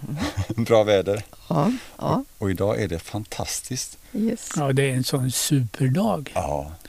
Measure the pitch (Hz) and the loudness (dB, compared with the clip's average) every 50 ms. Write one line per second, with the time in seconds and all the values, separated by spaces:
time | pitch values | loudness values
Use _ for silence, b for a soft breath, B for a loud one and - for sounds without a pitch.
0 | - - 135 151 - - - - 95 - - - 117 110 113 110 107 104 104 95 | -10 -8 -6 -4 -4 -4 -2 -4 -4 -4 -2 -2 2 4 6 6 6 6 6 4
1 | 90 95 101 107 107 - - - - - 170 160 147 202 254 247 B B B B | 4 2 0 -2 -2 -10 -16 -14 -6 -2 0 2 2 2 0 -2 B B B B
2 | - - 151 240 269 - - - 110 98 95 85 98 101 117 117 110 90 85 82 | -2 0 0 0 -2 -6 -8 -4 -2 -2 0 0 0 0 0 0 -2 -2 -4 -6
3 | - - - 104 107 - - - 101 - - - - - 127 127 - - - - | -8 -6 -8 -8 -8 -8 -8 -8 -6 -6 -6 -8 -6 -6 -6 -6 -8 -8 -12 -18
4 | - - - 220 208 226 226 226 - - - 180 147 139 135 135 139 139 131 127 | -16 -8 -4 -2 0 0 -2 -2 -6 -6 -4 -2 0 2 2 2 2 2 2 0
5 | 127 - - 139 127 131 123 - - - 156 139 123 107 - - 139 131 131 175 | 0 0 0 0 0 0 0 0 0 2 2 2 2 0 -2 0 2 2 4 4
6 | 208 226 - - 135 - - - 85 71 73 71 71 76 76 - - | 2 2 2 0 -2 -4 -4 -4 -2 -2 -2 -4 -4 -6 -10 -16 -18